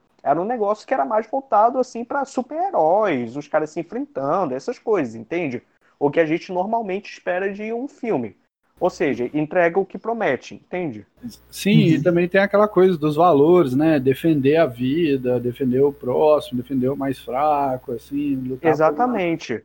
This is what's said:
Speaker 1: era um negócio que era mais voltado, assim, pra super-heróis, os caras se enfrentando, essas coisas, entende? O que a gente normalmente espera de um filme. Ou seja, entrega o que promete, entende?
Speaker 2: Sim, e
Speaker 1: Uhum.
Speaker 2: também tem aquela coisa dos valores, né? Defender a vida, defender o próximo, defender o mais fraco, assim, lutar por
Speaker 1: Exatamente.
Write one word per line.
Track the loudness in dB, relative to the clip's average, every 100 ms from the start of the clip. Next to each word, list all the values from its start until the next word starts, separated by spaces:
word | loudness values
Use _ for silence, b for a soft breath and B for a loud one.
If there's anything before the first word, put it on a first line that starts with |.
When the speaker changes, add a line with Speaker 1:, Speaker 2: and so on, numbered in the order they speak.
| _ _
Speaker 1:
era | -2 -2
um |
negócio | -2 -2 -2 -4 -4
que |
era | -4
mais | 0 -2 -2
voltado, | -6 0 2 4 2
assim, | -4 -6
pra | -6 -6
super-heróis, | -4 -6 -6 -6 -2 0 2 2 2 0 -4 -8
os | -4
caras | -4 -2
se | -6
enfrentando, | -8 -8 -8 -6 -2 -2 -2
essas | -4 -8 -8
coisas, | -2 0 -2 -6
entende? | -8 -6 -4 -6 -12 _ _ _
O | 0
que | 2
a | 2
gente | 0 -4
normalmente | -6 -2 -4 -4 -6 -8
espera | -10 -4 -4 -4
de | -6 -8
um | -8 -8
filme. | -8 -4 -4 -4 -10 _ _ _ _
Ou | -2
seja, | 0 -2 0 -2
entrega | -2 -2 2 2 2
o |
que | -2 -6
promete, | -8 -4 -2 -2 -6
entende? | -20 _ -8 -6 -8 -16 _ -18 -18 _
Speaker 2:
Sim, | -6 2 4
e | 6 4
Speaker 1:
Uhum. |
Speaker 2:
também | 2 2 2
tem | 2
aquela | 2 2 2
coisa | 4 4 2
dos | 0
valores, | 2 4 6 6 6 4
né? | 2 2 2
Defender | 2 2 2 2 4 4
a |
vida, | 2 0 -2 0 0 0 0 -2
defender | -2 -2 0 2
o | 2
próximo, | 0 -4 2 4 2 0 -8
defender | -4 -2 -2
o | -2
mais | -4 -6
fraco, | -6 -2 0 0 0 -4 -6
assim, | -10 -8 -6 -4 -4
lutar | -6 -4
por | -2
Speaker 1:
Exatamente. | 2 2 2 -2 0 -2 -4 -4 -8